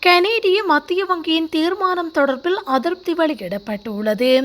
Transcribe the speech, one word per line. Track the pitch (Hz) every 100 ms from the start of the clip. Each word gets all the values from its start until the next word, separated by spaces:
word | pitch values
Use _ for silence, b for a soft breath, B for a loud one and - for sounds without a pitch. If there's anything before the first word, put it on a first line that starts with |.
| 359
கனேடிய | 349 370 453 440 381
மத்திய | 403 294 294 359
வங்கியின் | 381 359 320 320 320
தீர்மானம் | 320 330 381 370 359 339
தொடர்பில் | 320 277 262 349 381
அதிருப்தி | 403 262 285 349 -
வெளியிடப்பட்டுள்ளது. | 330 320 269 185 202 - 208 214 208 214 208 254 262